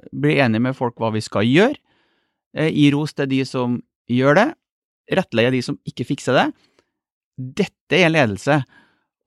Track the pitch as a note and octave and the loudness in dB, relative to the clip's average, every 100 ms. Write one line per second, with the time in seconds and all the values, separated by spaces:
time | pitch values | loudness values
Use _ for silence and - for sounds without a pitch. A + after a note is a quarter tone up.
0 | - C3+ D3 D3 B2+ A2 B2+ C3+ A#2+ - | -14 -4 0 2 2 0 -2 -2 -6 -4
1 | A2+ G#2+ - G2+ A2 C#3+ A#3 D4 _ _ | -4 -4 -4 -2 2 4 2 0 _ _
2 | _ _ _ _ _ - G#2 - C#3+ C#3+ | _ _ _ _ _ -6 -2 2 2 2
3 | D3+ - C#3 C3+ C3 C3 B2 A#2+ - _ | -2 -4 -4 -2 -4 -4 -4 -4 -8 _
4 | - B2 C#3 D#3 C4 - _ _ _ _ | -4 0 4 4 2 -2 _ _ _ _
5 | - F#3+ F#3 A#2 A#2+ C3 A#2+ - - - | -4 -4 -2 0 2 0 -4 -8 -12 -10
6 | B2+ C#3+ - C#3 C4+ - _ _ _ _ | -6 -6 0 0 0 -4 _ _ _ _
7 | _ _ _ - B2+ D3 F#3 - _ D#3 | _ _ _ -14 -8 -4 -4 -6 _ 0
8 | E3+ D#3+ A#2+ G2 - D3 C3 _ _ _ | 2 2 0 -2 0 0 -2 _ _ _
9 | _ _ | _ _